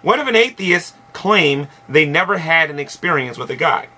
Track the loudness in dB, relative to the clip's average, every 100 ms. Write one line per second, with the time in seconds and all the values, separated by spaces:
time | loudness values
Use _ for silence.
0 | 0 0 2 2 2 0 0 0 -2 -18
1 | -20 -8 0 2 2 0 -4 -14 0 2
2 | 2 0 0 -2 0 0 0 -4 -12 -6
3 | -2 -2 -2 -8 -8 -2 0 0 -4